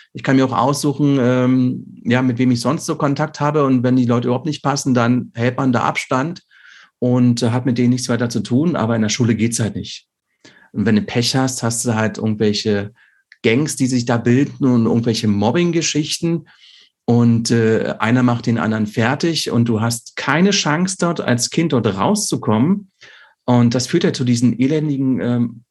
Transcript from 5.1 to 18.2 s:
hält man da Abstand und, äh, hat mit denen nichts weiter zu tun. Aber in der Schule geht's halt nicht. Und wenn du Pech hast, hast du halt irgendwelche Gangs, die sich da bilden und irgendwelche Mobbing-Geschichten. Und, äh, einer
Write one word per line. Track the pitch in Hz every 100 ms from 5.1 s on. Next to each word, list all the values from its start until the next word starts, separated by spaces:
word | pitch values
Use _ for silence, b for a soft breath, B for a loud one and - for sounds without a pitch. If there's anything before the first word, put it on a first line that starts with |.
| 123 95
hält | 117 120 123
man | 131
da | 117
Abstand | - 151 - 127 156 180 _ B B B B -
und, | 123 123 123 120
äh, | 123
hat | 123 131
mit | 120
denen | 120
nichts | 123 127
weiter | 120 117
zu | 117
tun. | - 123 170 143
Aber | 113
in | 113
der | 107
Schule | - 117
geht's | 107 113 117
halt | 104
nicht. | - - - _ _ _ b b b b
Und | - 107
wenn | 107
du |
Pech | 98 123 120
hast, | 135 131 127
hast | 117 117
du | 123
halt | 110 110 107
irgendwelche | 110 107 107 104 110 101 107 b b b b b
Gangs, | - 117 156 -
die | 127
sich | 127
da | 120 117
bilden | 117 123 143 - 135
und | 123 113
irgendwelche | 117 117 110 107
Mobbing-Geschichten. | 101 107 175 175 165 151 151 156 - 170 165 b b b b b _
Und, | - 120 117 117 117
äh, | 117 110 110 - -
einer | 110 127